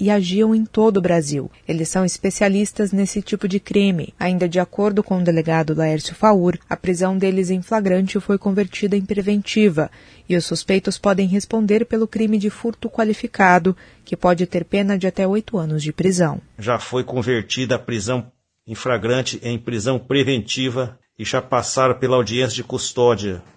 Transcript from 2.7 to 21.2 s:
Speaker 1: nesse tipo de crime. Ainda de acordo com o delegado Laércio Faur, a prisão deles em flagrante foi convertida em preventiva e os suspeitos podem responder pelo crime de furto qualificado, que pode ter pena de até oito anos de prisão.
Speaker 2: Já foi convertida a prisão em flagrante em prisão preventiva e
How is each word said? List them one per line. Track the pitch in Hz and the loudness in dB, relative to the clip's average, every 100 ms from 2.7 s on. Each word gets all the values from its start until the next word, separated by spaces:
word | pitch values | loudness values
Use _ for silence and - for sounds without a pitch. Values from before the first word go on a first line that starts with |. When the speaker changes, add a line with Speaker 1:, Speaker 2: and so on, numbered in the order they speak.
| - 208 | -2 -2
Speaker 1:
nesse | 196 196 - | 0 0 -2
tipo | - 208 202 | -4 -4 -2
de | 190 | -4
crime. | - 208 196 175 - - | 0 2 2 0 -4 -4
Ainda | 175 180 180 | -2 0 0
de | 175 | 0
acordo | 180 - 208 202 | -2 0 0 0
com | 202 185 | 0 0
o | |
delegado | 175 165 160 160 156 | 2 2 2 0 0
Laércio | 156 160 156 - | 0 0 0 -4
Faur, | - 220 202 175 180 - | 0 4 4 4 0 -4
a | 156 | -6
prisão | 175 175 185 190 | -2 0 0 0
deles | 190 190 180 | 0 0 0
em | 185 | -2
flagrante | 180 220 196 180 190 208 | -2 -2 2 2 0 -2
foi | - 196 | 0 0
convertida | 202 196 196 - 208 202 | 0 0 -2 -2 -2 0
em | |
preventiva | 190 202 196 208 196 220 208 156 151 - - - - | -2 -4 0 0 0 2 4 4 -2 -4 -20 -16 -2
e | |
os | 175 | -2
suspeitos | - 165 - 190 196 190 | -2 -6 0 0 0 -2
podem | 208 190 190 | 0 2 2
responder | 196 - 226 214 214 | 0 0 -2 2 2
pelo | 233 226 220 | 2 -2 -2
crime | 208 220 214 | -2 0 0
de | 202 | -2
furto | - 233 226 226 | -4 -8 -6 -8
qualificado, | - 220 208 240 - 190 180 175 185 - - | -2 -2 -2 -4 2 4 4 4 -2 -6 -20
que | - 180 | -12 -2
pode | 180 175 | 0 2
ter | 175 180 | 0 -4
pena | 170 202 202 196 | -2 -2 0 0
de | 185 | -2
até | 180 | 0
oito | 190 208 214 202 | 0 0 -2 -6
anos | 160 156 | -2 -4
de | 151 | -4
prisão. | - 175 180 165 139 - - | 2 2 4 2 0 -12 -10
Speaker 2:
Já | 104 117 | -2 -2
foi | - 127 | -2 -4
convertida | 123 123 120 120 104 - 127 120 | -2 -2 0 0 -2 -4 -2 -2
a | |
prisão | - 117 101 127 120 _ _ _ - | -2 -6 -2 -4 -4 _ _ _ -16
em | |
flagrante | 113 131 120 113 127 127 113 | -8 -2 -2 0 0 -2 -6
em | 120 120 | -6 -6
prisão | 120 117 104 131 | -4 -4 -2 -2
preventiva | 127 139 135 131 104 - 131 123 120 - _ | 0 0 2 0 -4 -4 -4 -4 -6 -10 _
e | - | -14